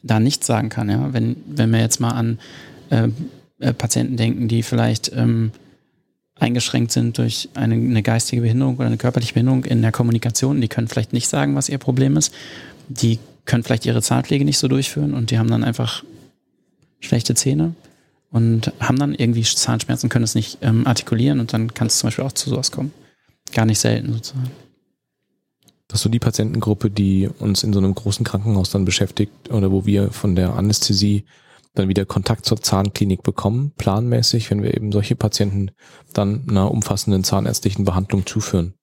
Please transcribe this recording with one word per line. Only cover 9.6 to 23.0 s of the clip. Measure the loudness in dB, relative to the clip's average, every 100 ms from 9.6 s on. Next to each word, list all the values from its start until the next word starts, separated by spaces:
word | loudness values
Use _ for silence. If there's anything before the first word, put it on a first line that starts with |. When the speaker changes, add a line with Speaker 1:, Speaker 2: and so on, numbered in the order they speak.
Speaker 1:
in | 2 2
der | 2
Kommunikation, | 2 2 2 0 0 0 0
die | 0
können | -2 -2
vielleicht | -4 -2
nicht | -2 -2
sagen, | 0 0
was | 0 -2
ihr | -4
Problem | 0 2 2 2
ist. | 0 -6 -18 -18 -20 -20 -14
Die | -2 0 0 -4 -18 -2
können | -2
vielleicht | 0 -2 0
ihre | 0
Zahnpflege | 0 0 0 0
nicht | 2 2
so | 2
durchführen | 0 0 -2 -4
und | -2 0
die | 0
haben | 2
dann | 2
einfach | 0 -2 -4 -6 -12 -20 -20 _ _ _ _ _ _ _
schlechte | -2 0 2
Zähne | 0 0 0 0 -4 -18 _ _ _ _
und | 2 4 2 0 -4
haben | 0 0
dann | 0
irgendwie | 0 0 2
Zahnschmerzen, | 0 0 0 -2 -2 -2 0
können | 0
es | 0
nicht, | -2 -4 -4
ähm, | 0 2 2
artikulieren | 0 0 0 2 0
und | 0
dann | -2 -2
kann | -2 -2
es | 0
zum | -2
Beispiel | -4
auch | -6
zu | -6 -4
sowas | -4 -4
kommen. | -4 -8 -8